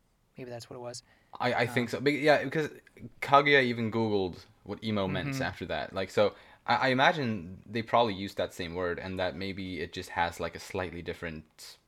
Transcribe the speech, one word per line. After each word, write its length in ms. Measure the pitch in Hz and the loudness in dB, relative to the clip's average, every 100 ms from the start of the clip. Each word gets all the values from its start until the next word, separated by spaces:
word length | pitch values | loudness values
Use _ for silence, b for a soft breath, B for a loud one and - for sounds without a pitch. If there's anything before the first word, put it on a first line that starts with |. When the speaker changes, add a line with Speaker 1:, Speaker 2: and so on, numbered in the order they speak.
| _ _ _ - | _ _ _ -16
Speaker 1:
maybe 140 | 127 | -14
that's 180 | 117 - | -14 -14
what 80 | 127 | -14
it 40 | |
was. 220 | 120 123 b b b - | -12 -14 b b b -4
Speaker 2:
I, 160 | 123 | 0
I 120 | 117 120 | 0 0
think 220 | 127 117 | 0 -2
Speaker 1:
Um, 20 | |
Speaker 2:
so. 80 | 104 | 0
Be-, 120 | 139 143 | 0 2
yeah, 240 | 151 135 | 4 4
because 240 | 135 160 147 - _ - - - | 2 -2 -4 -8 _ -20 -18 -8
Kaguya 400 | - 139 147 139 | 6 6 8 6
even 280 | 123 117 113 | 6 0 0
Googled 540 | 113 110 104 90 82 - _ | 0 2 2 0 -4 -18 _
what 180 | - 101 | -12 -8
emo 220 | 110 104 95 | -2 0 0
meant 240 | 95 73 | -2 -4
Speaker 1:
Mm-hmm. 80 | 67 | -2
Speaker 2:
after 220 | 85 - 87 | -4 -4 -4
that. 280 | 78 58 | -4 -4
Like, 160 | 95 95 | -4 0
so 240 | - 101 B B B - | 4 4 B B B 0
I, 80 | |
I 140 | 113 131 | 2 2
imagine 720 | 127 156 170 123 104 82 92 | 4 4 4 -2 -4 -8 -14
they 180 | - 113 | -8 -6
probably 320 | 110 120 120 | 2 4 4
used 220 | 95 98 - | 0 -6 -4
that 160 | 87 | -6
same 220 | - 85 | -4 -6
word, 240 | 87 90 78 | -2 -2 -2
and 200 | 92 92 | -6 -2
that 160 | 92 71 | -2 -4
maybe 440 | 98 95 95 82 | -8 -8 -8 -6
it 120 | 87 | -6
just 180 | 92 - | -8 -6
has, 280 | - 85 85 | -2 -2 -2
like, 140 | 85 82 | -8 -8
a 20 | |
slightly 440 | - 95 90 87 | -8 -6 -4 -6
different 760 | 85 82 85 78 - - - - | -10 -8 -8 -10 -14 -20 -20 -20